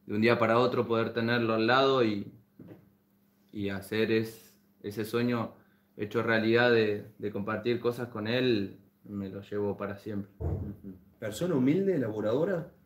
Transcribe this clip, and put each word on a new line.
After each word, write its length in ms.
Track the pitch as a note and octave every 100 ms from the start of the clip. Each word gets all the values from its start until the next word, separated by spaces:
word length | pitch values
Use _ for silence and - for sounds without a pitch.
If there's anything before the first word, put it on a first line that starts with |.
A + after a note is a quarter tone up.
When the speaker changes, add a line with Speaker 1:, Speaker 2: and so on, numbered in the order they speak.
| -
Speaker 1:
de 100 | G#2+
un 60 |
día 160 | A2+ A#2
para 200 | A2+ A#2
otro 280 | B2+ B2+ A2+
poder 240 | A2+ A2
tenerlo 420 | A#2 A2+ A#2+ A2+ A2
al 120 | A2+
lado 360 | C3 C#3 C3 A2+
y, 260 | G2+ - - _ - - - - _ _ _ _ _ _
y 180 | G#2+ G2
hacer 420 | G2 - G#2+ A2
es-, 440 | A2 A2 - - _ _ _
ese 220 | G2+ A2
sueño 520 | G#2 A#2 B2 A#2+ A2 - _ _ _ -
hecho 260 | A2 A#2
realidad 480 | A2+ A2 A2 A#2 B2
de, 340 | A#2 G#2+ G#2 - -
de 140 | G#2
compartir 480 | G#2 G#2 G#2+ A#2+ A#2
cosas 280 | A#2+ A#2+ A#2
con 200 | G#2+ G#2+
él, 520 | B2+ B2+ G#2+ G2 - _ _
me 260 | - G2+ F#2+
lo 120 | G2
llevo 340 | G2+ G#2 G2+ F#2+
para 220 | G2+ G2
siempre. 340 | A2 G2+ G2+ -
Speaker 2:
Ujú. 560 | - F#2+ G2+ - G2 F#2+ - _
¿Persona 340 | A2 - F3
humilde, 420 | D3 C3 F3+ G3 E3
elaboradora? 760 | A#2 G#2+ G#2+ B2+ F#3 F3 - -